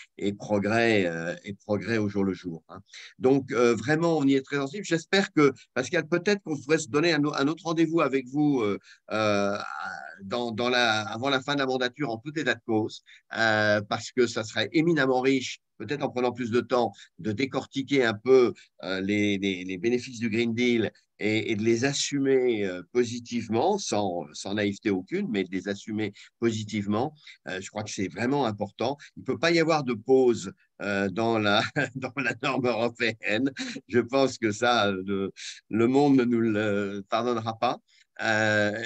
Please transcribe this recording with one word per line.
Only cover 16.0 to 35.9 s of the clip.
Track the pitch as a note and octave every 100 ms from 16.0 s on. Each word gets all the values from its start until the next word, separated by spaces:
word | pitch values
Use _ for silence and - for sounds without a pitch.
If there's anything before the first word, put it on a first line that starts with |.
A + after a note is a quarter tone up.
en | C3
prenant | B2+ B2
plus | A#2 A#2
de | A#2+
temps, | G#2+ B2 A#2 - - -
de | G#2+
décortiquer | G#2+ C#3 C3+ - C#3 C3+ C#3
un | A#2
peu, | A2 B2+ C3 A2+ - - -
euh, | E2+ F#2+
les, | G2 G#2 G#2 G2
les, | G2 F2+
les | F#2 F#2
bénéfices | A2+ B2 B2+ A2+
du | A#2
Green | A2+ A#2
Deal | A2+ B2 A#2 G2+ - _ -
et, | G#2 A2 G#2
et | G#2
de |
les | A2+ A#2
assumer, | C3+ C#3+ - C#3+ C3+ C3 B2+ G#2+
euh, | G2 F2+ E2+
positivement, | B2 A#2+ A#2+ A#2 A#2+ G#2 A2+ E3+ G3+
sans, | - G#2 G2 F2 D2
sans | D2 G2
naïveté | G#2+ G#2 G2 G#2+
aucune, | F#2 G2 F3+ F#3
mais | G2+
de | F2+
les | F#2 F#2
assumer | G2+ - G#2+ G2+ - - -
positivement. | A#2 A2 G#2 G#2+ G2+ G#2 D#3 - - - -
Euh, | F#2+
je | -
crois | G#2
que | G#2
c'est | - F#2
vraiment | G2+ B2 C#3+
important. | A#2 G#2 G2+ - A#2 C#3+ - -
Il |
ne |
peut | G#2 B2+
pas | E3
y | E3+
avoir | D#3+ D#3
de | B2
pause, | A2 C3 C3 B2+ G2+ F2+ - _ -
euh, | G2+ G2 G2+
dans | F2+ A#2 A2
la, | G#2 G#2+ A2
<laughs> | D3 B2+
dans | B2+ B2 C#3
la | A#2 A2+
norme | C#3+ B2 B2
européenne. | A2 A#2+ A#2 A2+ G#2+ G2 G#2+ C3+ C3+ B3+ - -
Je | A#2
pense | A2+ C3+ C3 -
que | A2
ça, | G#2 A#2+ A#2+ G2+
le, | F#2+ F#2+ G2 G2 - - - -
le | G#2+
monde | A#2